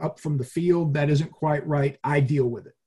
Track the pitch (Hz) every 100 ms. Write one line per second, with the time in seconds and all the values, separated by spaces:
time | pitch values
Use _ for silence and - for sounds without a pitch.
0 | 156 - 156 143 123 - 175 170 160 147
1 | 147 143 160 - 156 147 156 143 139 139
2 | 143 143 127 143 123 113 - -